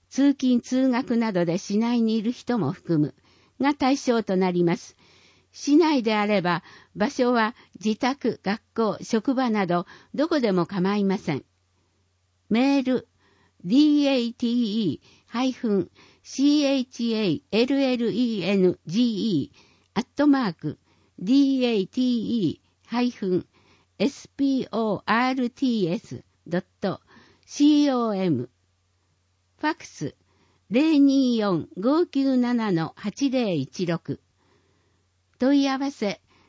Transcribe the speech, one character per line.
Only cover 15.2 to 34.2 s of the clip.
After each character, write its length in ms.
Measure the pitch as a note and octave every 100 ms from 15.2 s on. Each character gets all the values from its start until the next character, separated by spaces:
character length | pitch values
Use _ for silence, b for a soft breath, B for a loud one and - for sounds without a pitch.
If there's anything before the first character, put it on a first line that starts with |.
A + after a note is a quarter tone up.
| _
ハ 140 | A#3
イ 80 | C4
フ 280 | B3 A3+ G3+
ン 120 | F3 _ b b
シ 380 | - - C#4+ D4
ー 40 | C#4
エ 120 | C#4
イ 80 | B3
チ 260 | - A#3
エ 120 | A3
ー 180 | G#3 D3 -
エ 140 | G#3 B3+
ル 160 | C#4 C4 B3 A3+
イ 260 | F#3 B3 G#3+
ー 60 | E3+
エ 100 | G3
ヌ 240 | F3+ - -
ジ 140 | G3
ー 40 |
イ 480 | B3 G3+ A3 D#3+ -
ー 460 | _ _ _ _ F#3+
ア 40 |
ッ 40 | - -
ト 120 | D4
マ 180 | C#4 A#3
ー 80 |
ク 260 | - D3+ - _ _ _ -
デ 140 | F#3
ィ 260 | C#4 C4+ C4+
ー 40 | B3
エ 100 | A3
イ 120 | F#3
チ 120 | -
イ 600 | B3+ A#3+ F#3 A#3 D#3+ -
ー 260 | _ _ -
ハ 120 | A#3+
イ 100 | B3
フ 240 | - F#3+ F3+
ン 100 | - b b b b -
エ 100 | A3+
ス 220 | - - -
ピ 260 | C#4 C4
ー 40 | -
オ 280 | G#3+ A3 -
ー 20 | -
ア 240 | A3 B3+
ー 60 | C4
ル 140 | A#3+
テ 160 | - B3+
ィ 160 | A3+ E3
ー 40 |
エ 60 | G3+
ス 240 | - A#2 - _ -
ド 120 | F3
ッ 40 | - _
ト 220 | G3 D3 _ b b b b
シ 440 | - D4 D4 D4
ー 80 | B3+
オ 160 | A3+
ー 20 | F#3+
エ 140 | F#3
ム。 200 | B2 B2 _ _ _ _ _ _ _ _ _ _ _
フ 80 | D4+
ァ 40 |
ッ 40 | -
ク 100 | -
ス、 300 | - D3 - _ _ _ _ -
零 300 | A3 D#4+ D4
二 360 | C#4 C#4 B3+ A#3
四 320 | G3+ E3 - -
五 280 | A3+ D#4 F4+
九 320 | C#4 C4+ B3+
七 340 | A#3+ A#3+ A3
の 220 | E3 D#3+ -
八 340 | G#3 - C#4
零 260 | B3+ A3 D#3+
一 300 | C3+ - F3
六。 360 | E3 - -